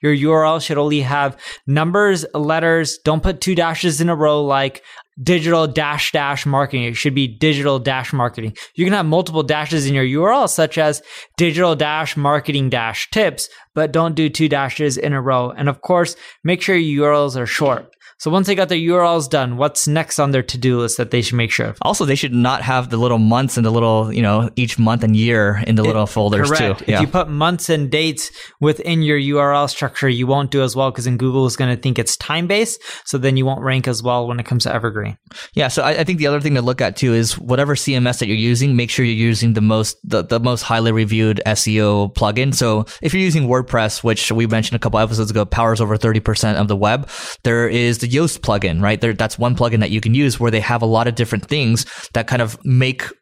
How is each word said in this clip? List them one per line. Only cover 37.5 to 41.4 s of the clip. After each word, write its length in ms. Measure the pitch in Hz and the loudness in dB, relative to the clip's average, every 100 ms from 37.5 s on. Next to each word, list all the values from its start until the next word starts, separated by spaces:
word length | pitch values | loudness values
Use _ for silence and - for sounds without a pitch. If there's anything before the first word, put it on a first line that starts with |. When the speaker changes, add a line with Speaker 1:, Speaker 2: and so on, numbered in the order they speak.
| 127 143 139 | 0 0 0
Speaker 2:
C 180 | - | 0
M 140 | 131 123 | 0 0
S 100 | 123 | 0
that 80 | 113 | -2
you're 100 | 110 | 0
using, 400 | 113 120 139 123 | 2 2 2 2
make 140 | 120 | 0
sure 160 | - 123 | 0 0
you're 80 | |
using 400 | 113 117 110 117 | 2 2 2 2
the 80 | 110 | 4
most, 340 | 107 110 107 - | 4 2 0 -6
the, 200 | - 104 | -4 -2
the 160 | 85 117 | 0 0
most 240 | 120 120 | 0 -2
highly 280 | - 113 113 | -2 0 2
reviewed 480 | 110 107 110 110 104 | 2 0 2 2 0